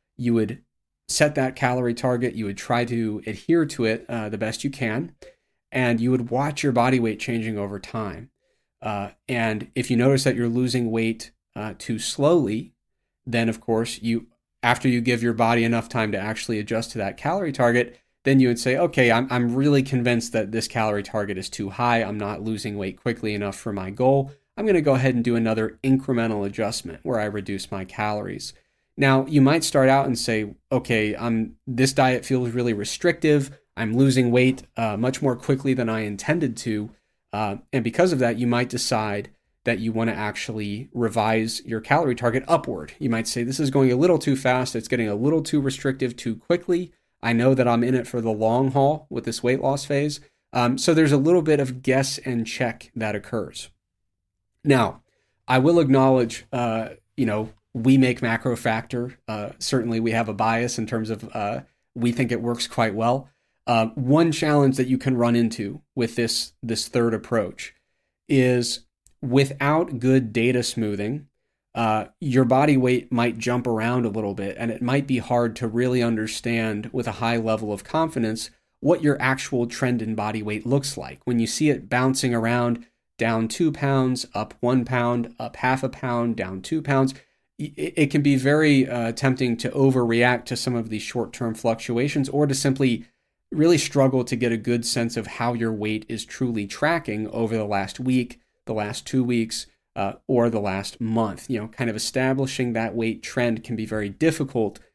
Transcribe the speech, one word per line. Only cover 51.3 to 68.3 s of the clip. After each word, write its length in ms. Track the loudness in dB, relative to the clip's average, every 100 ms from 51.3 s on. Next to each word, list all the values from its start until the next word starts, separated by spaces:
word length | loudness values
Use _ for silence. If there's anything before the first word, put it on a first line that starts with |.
| 4
bit 180 | 4 2
of 240 | 2 -2
guess 340 | 0 2 0 -4
and 280 | -4 -4 -4
check 440 | -4 -4 -6 -12 -6
that 200 | -4 -4
occurs. 540 | -4 -6 -6 -10 -16 _ _ _ _ _ _ _ _ _
Now, 380 | 2 4 2 -4 _ _ _ _ 0
I 120 | 4
will 200 | 6 6
acknowledge, 680 | 6 6 6 4 2 -4 -8
uh, 380 | -4 -2 -2 -6 -12 _ -2
you 100 | 0
know, 240 | 0 -4 -12 _
we 240 | 0 4 6
make 240 | 6 2
macro 340 | -2 -2 -2 -2
factor. 640 | -2 -2 -4 -6 -6 -10 -10
Uh, 220 | -8 -8 -8
certainly 400 | -2 0 0 0
we 120 | 0
have 180 | 0 -2
a 40 |
bias 440 | 0 0 0 -2 -4
in 100 | -4
terms 220 | -4 -4
of, 200 | -8 -8
uh, 280 | -6 -6 -6 -10 _ _ -4
we 160 | -2
think 200 | 0 -2
it 100 | -2
works 260 | -4 -4 -4
quite 280 | -2 -2 0
well. 340 | 0 0 -4 _ _ _ 0
Uh, 220 | 2 2 0
one 360 | 2 4 4
challenge 460 | 2 2 4 4 2
that 100 | 0
you 100 | 0
can 200 | 0 2
run 180 | 2 4
into 460 | 2 -2 -8 -10 _
with 220 | -4 -2 0
this, 380 | -2 -2 -6 _
this 240 | -6 -4 -2
third 260 | 0 0
approach 640 | 0 -2 -2 -2 -6 -16 -18 _ _ _ _
is 540 | 0